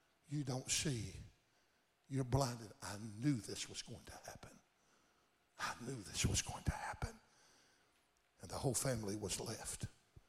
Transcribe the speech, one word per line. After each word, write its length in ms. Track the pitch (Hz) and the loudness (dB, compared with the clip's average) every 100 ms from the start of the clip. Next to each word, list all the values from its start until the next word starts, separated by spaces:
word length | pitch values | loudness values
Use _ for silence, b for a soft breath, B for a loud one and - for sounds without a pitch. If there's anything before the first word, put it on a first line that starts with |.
| _ _ - | _ _ -4
You 140 | 147 | -2
don't 260 | 139 131 139 | 0 0 2
see. 360 | - 160 120 92 - - - _ _ _ _ _ _ - | 2 4 0 -2 -6 -12 -18 _ _ _ _ _ _ -2
You're 140 | 135 | 0
blinded. 480 | 127 135 127 120 110 - | 4 6 4 0 -8 -10
I 140 | - 104 113 104 | -6 -6 -6 2
knew 200 | 139 123 | 4 4
this 280 | - 98 - | 2 -4 -4
was 120 | - | -6
going 220 | - - - | -8 -10 -10
to 80 | - - | -12 -12
happen. 220 | - - - _ _ _ - _ _ _ _ _ - | -12 -14 -18 _ _ _ -20 _ _ _ _ _ -6
I 120 | - - 120 | -4 -4 -6
knew 120 | 127 - | -6 -4
this 140 | - - | 2 4
was 160 | - | 4
going 220 | - - - | 2 0 0
to 60 | |
happen." 400 | - - - - - - - - - - _ _ _ _ _ _ _ | 0 -2 -4 -4 -6 -18 -20 -20 -20 -20 _ _ _ _ _ _ _
And 100 | 85 | -8
the 40 | 92 | 2
whole 200 | 135 110 | 4 4
family 400 | 135 117 101 104 | 2 2 0 0
was 220 | 95 - | 0 0
left, 480 | 113 110 - - - - _ - | -2 -4 -4 -4 -6 -6 _ -20